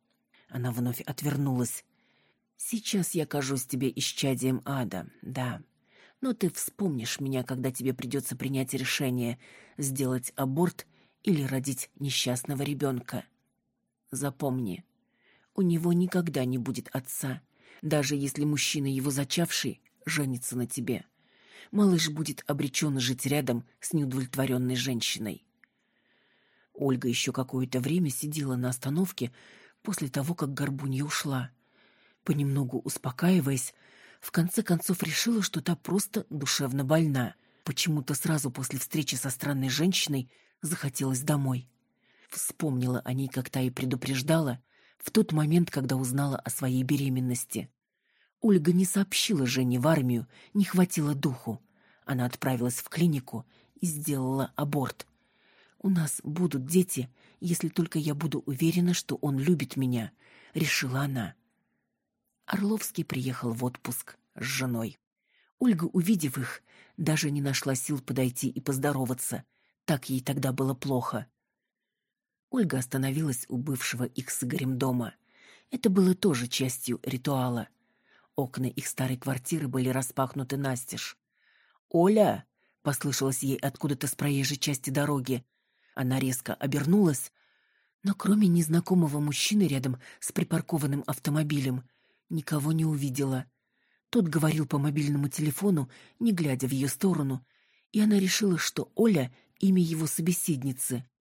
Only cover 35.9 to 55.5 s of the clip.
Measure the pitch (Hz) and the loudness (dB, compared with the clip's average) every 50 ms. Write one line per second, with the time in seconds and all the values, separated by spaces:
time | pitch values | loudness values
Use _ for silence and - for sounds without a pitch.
35.9 | 175 202 - - - 220 - - 160 147 143 - - - 143 127 131 139 139 131 | 0 0 0 0 -4 -6 -6 -4 -6 -4 -2 0 0 0 0 0 0 0 2 4
36.9 | 156 160 165 151 135 131 120 104 - _ _ _ _ _ - - 139 - - 170 | 6 6 6 4 4 2 0 -2 -4 _ _ _ _ _ -8 -6 -2 -2 0 0
37.9 | 151 147 123 - 143 - - 165 160 147 139 131 - 139 127 - 139 127 - - | 0 0 0 -2 -2 -2 0 0 0 0 0 -2 -4 -4 -6 -4 -4 -6 -6 -2
38.9 | - 156 147 - - 123 - 135 - - - 139 143 135 135 131 127 147 160 190 | -2 -2 -2 -2 -2 -4 -2 -4 -4 -4 -2 -2 0 0 0 0 2 2 2 4
39.9 | 185 - - - 143 135 123 - _ _ _ _ _ _ - 151 175 - - 139 | 4 2 2 0 0 -2 -2 -4 _ _ _ _ _ _ -6 -6 -4 -4 -4 -4
40.9 | - - 139 135 131 127 143 156 151 143 139 131 127 123 123 - _ _ _ _ | -2 -2 0 0 0 0 2 2 2 2 2 0 0 -2 -4 -8 _ _ _ _
41.9 | _ _ _ _ _ _ _ - - - - - - - 160 151 131 123 127 127 | _ _ _ _ _ _ _ -14 -8 -6 -6 -6 -4 -2 -2 0 0 0 0 0
42.9 | 127 - - 127 127 131 139 131 - 131 127 - - 135 127 127 123 - 131 127 | 0 -2 -2 -2 -2 -2 -2 -2 -2 -4 -6 -4 -2 -2 0 0 -2 -2 -2 -2
43.9 | 135 127 - 135 135 127 131 151 160 165 156 135 120 127 _ _ _ _ _ _ | -2 -2 -2 -2 -2 -2 2 2 2 2 2 0 -2 -6 _ _ _ _ _ _
44.9 | _ - - - - 214 214 - 160 151 151 147 165 175 170 - - 143 131 131 | _ -14 -6 0 4 4 4 4 4 2 4 6 6 4 4 4 0 -2 -2 0
45.9 | 131 131 135 123 127 139 143 139 135 - - 131 - - 135 127 127 127 131 131 | 0 0 0 0 0 0 0 0 -2 -4 -4 -6 -6 -2 0 0 2 2 2 2
46.9 | 151 143 139 135 127 127 127 123 123 123 - - - 110 - - _ _ _ _ | 2 2 2 0 0 0 0 0 -2 -2 -4 -6 -6 -8 -8 -10 _ _ _ _
47.9 | _ _ _ _ _ _ _ _ _ _ - 220 196 175 147 175 175 180 190 180 | _ _ _ _ _ _ _ _ _ _ 4 6 6 6 6 6 4 4 4 4
48.9 | - 196 196 - - - - - 202 147 131 120 127 131 131 123 123 123 123 156 | 2 2 0 2 2 0 0 2 2 2 2 2 2 2 2 2 2 4 4 4
49.9 | 165 151 131 123 123 117 - - - - - - - 208 190 - - 180 180 175 | 4 4 4 2 0 0 -2 -6 -12 -20 -14 -4 0 0 2 2 4 4 4 4
50.9 | - 170 147 147 147 139 - 151 123 - - 113 107 - _ _ _ _ _ _ | 4 0 0 0 0 0 -2 -2 -4 -4 -6 -8 -8 -8 _ _ _ _ _ _
51.9 | _ _ - - 139 127 123 123 - - - 131 131 117 120 123 120 - - - | _ _ -6 -4 -2 0 0 -2 -2 -2 -2 -2 -2 0 0 -2 -2 -4 -8 -6
52.9 | - 156 170 175 147 135 123 - - 113 - _ _ _ _ _ _ - - 170 | 0 2 2 4 2 2 -2 -6 -10 -12 -12 _ _ _ _ _ _ -6 -4 -4
53.9 | 151 147 151 156 143 135 131 131 135 135 131 - - - 147 143 147 143 127 - | -4 -4 -4 -2 -2 0 0 0 0 0 -2 -2 -2 -4 -4 -2 0 0 -2 -2
54.9 | - - - _ _ _ _ _ _ _ _ _ | -4 -10 -16 _ _ _ _ _ _ _ _ _